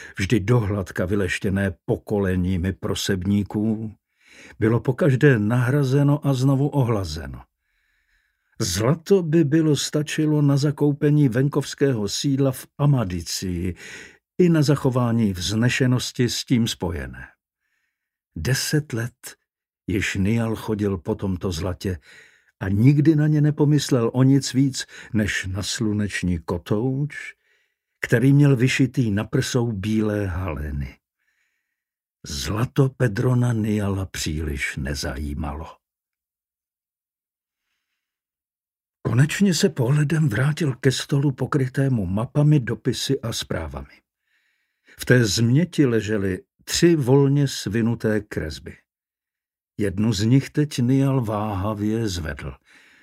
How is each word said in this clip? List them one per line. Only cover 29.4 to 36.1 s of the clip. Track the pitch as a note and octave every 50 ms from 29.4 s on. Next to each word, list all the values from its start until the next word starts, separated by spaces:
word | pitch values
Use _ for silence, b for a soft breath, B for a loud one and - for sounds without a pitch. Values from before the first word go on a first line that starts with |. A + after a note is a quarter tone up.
| A#2+ - - B2+ A#2 A#2+
bílé | A2 G2 F#2 G#2+ A2 A2 G#2+ G#2+ G#2 G#2 G2+
haleny. | F#2+ E2+ F#2 F#2 F2+ D2+ D2 D2+ D2 C#2 C#2 C#2 - - _ _ _ _ _ _ _ _ _ _ _ _ _ _ _ _ _ _ _ _ _ _ _ _ _ -
Zlato | - D2+ C#2+ - - G2 G#2+ B2 - - - C3+ C3+
Pedrona | - - B2+ A#2+ G2 B2 B2+ B2+ B2 B2 B2 B2
Niala | A#2 A2 G#2 A2 G#2 G#2 G2+ G2 G2 G2 F#2+
příliš | - - - - E2+ D2+ D#2 D#2+ D2 C#2 C2+ - - -
nezajímalo. | D2+ C2+ C#2 D2 C2+ - D2+ C2+ C#2 D2 D2 D2 D2 D#2 D2 C#2 C2+ C2+ - - _ _ _ _ _ _ _